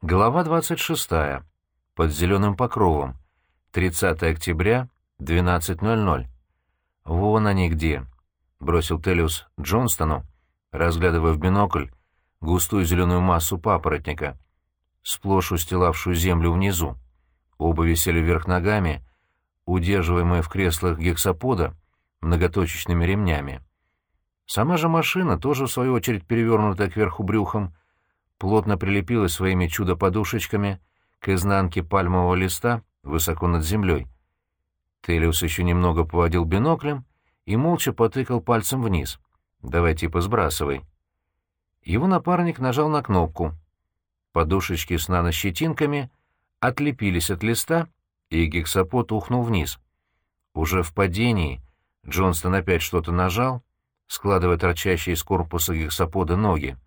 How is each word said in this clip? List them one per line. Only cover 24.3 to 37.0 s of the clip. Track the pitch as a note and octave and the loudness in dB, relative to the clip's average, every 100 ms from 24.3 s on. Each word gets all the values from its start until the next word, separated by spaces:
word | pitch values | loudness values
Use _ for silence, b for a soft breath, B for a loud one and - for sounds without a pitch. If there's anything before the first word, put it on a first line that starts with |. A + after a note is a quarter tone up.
| _ _ | _ _
Сама | - A#2+ F3 | -2 0 2
же | E3 | 2
машина, | E3 D#3 F3+ F3 F2 | 2 0 0 0 0
тоже | C3+ C#3 C3 | 0 -2 -2
в | |
свою | - B2+ | -2 0
очередь | B2 - A2 | 0 0 -4
перевёрнутая | - A#2 A2+ A2+ G#2+ F#2 G2+ | -2 0 4 4 2 2 -2
кверху | G#2+ G#2 - | 0 -2 -2
брюхом, | G2 G#2+ G2 A2 F#2+ - _ _ _ _ _ _ | 0 0 0 -2 -4 -8 _ _ _ _ _ _
плотно | F#2 G#2+ G#2+ G2 | 2 2 2 -2
прилепилась | F#2+ G2+ E2 A#2+ F#2+ | 0 0 0 0 0
своими | - F#2+ F#2 F2 | 0 0 2 0
чудо-подушечками | - F#2+ E2+ G2 F#2+ G#2 A#2 - G#2 G2+ F#2+ _ _ _ _ | 0 -2 2 2 0 -2 -4 -4 -2 -2 -4 _ _ _ _
к | - | -2
изнанке | F#2+ G2 G2 F#2 F2+ | 0 2 2 2 -2
пальмового | E2 G2 F2 F#2 F2+ | -2 0 2 2 2
листа | F2+ F#2 - A#2+ A#2 - _ | 2 0 -2 -2 -2 -6 _
высоко | C#2+ D#2+ D#2+ D#2+ F2 | -6 -2 -2 0 0
над | E2+ | 2
землёй. | D#2 G#2+ F#2+ D2+ B1+ _ _ _ _ _ _ _ _ _ | 0 0 2 0 -2 _ _ _ _ _ _ _ _ _
Телиус | - E2+ E2 D#2+ | -2 2 2 2
ещё | E2+ - | -2 -2
немного | F2+ F2 F2+ D#2+ | 0 2 2 2
поводил | D#2+ F2 F2 F2 | 0 2 2 2
биноклем | E2 F#2 C3+ D#3+ C#3+ C#3+ | 0 0 2 0 -2 -6